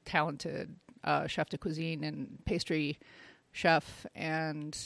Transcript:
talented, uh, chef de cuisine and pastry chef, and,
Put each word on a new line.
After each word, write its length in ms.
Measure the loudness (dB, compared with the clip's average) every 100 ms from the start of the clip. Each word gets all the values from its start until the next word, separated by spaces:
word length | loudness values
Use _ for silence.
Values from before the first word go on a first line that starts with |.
talented, 720 | 0 2 2 0 -4 -4 -6 -10 -20 -6
uh, 220 | 2 2 2
chef 220 | 0 -2
de 100 | -2
cuisine 440 | -4 -2 -2 -2
and 340 | -4 -4 -8 -6
pastry 540 | -2 0 2 0 0 -4 -12 -20 -20 -20 _
chef, 540 | 2 6 6 4 -8 -12
and, 640 | -4 -2 0 -2 -4 -6 -8